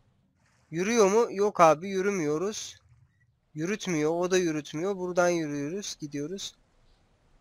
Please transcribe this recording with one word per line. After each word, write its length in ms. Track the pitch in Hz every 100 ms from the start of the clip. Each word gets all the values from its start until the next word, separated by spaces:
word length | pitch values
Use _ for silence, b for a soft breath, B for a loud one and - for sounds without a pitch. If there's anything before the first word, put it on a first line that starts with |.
| _ _ _ _ _ _ -
Yürüyor 400 | 160 190 240 196
mu? 160 | 214 233
Yok 320 | 196 208 196
abi, 280 | 165 151 196
yürümüyoruz. 920 | 190 190 196 151 156 190 214 - - _ _ _ _ _ _ _
Yürütmüyor, 580 | 151 165 208 - 160 151
o 200 | 170 180
da 60 | 185
yürütmüyor. 600 | 175 156 139 151 185 196
Buradan 320 | 180 180 175
yürüyoruz, 680 | 175 156 147 143 190 202 -
gidiyoruz. 560 | 151 143 147 190 - - _ _ _ _ _ _ _ _